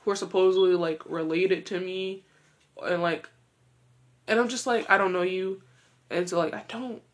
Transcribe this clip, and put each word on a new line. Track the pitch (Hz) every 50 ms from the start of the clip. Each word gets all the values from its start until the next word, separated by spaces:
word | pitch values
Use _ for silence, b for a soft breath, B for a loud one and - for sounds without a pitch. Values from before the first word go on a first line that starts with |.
who | - 214
are | 196
supposedly, | 202 196 175 175 190 185 190 185 185 190 180 180
like, | 175 170 165 160 156 - -
related | 165 165 160 160 160 170 185 185 185 165 180
to | - 202 180
me, | 185 185 185 190 190 190 190 190 - b b b b b b b b b - - -
and, | - 180 170
like, | 170 170 165 - - - _ _ _ _ _ _ _ _ _ _ _ _ _ _ _ _ _ _ _ -
and | 214 226
I'm | 247 233
just | 262 247 - 262
like, | 240 226 226 -
"I | 202 196
don't | 196 190 180
know | 180 180
you." | 185 185 185 185 190 190 190 b b b b b b b b b -
And | - 170 180 175
so, | - 170
like, | 165 156 -
I | 214 - -
don't | - 226 254 254 220 - - _